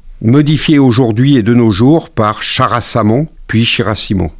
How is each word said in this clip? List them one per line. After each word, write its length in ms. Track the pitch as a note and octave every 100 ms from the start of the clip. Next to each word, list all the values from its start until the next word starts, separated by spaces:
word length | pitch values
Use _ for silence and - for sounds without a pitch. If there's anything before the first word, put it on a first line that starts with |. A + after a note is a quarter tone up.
| - -
modifié 580 | A2+ C#3 D3 D3+ - C#3+
aujourd'hui 560 | C3 A2+ A#2+ A2 C3+ C3+
et 80 |
de 100 | G#2
nos 180 | A#2+ A2+
jours 380 | G2 B2+ D#3+ -
par 320 | - G#2+ G#2
Charasamon, 840 | - - B2 A#2 - A#2+ G#2 A#2+ D#3+ - -
puis 180 | A2+ A#2
Chirasimon. 640 | - G#2 G#2+ - F#2+ E2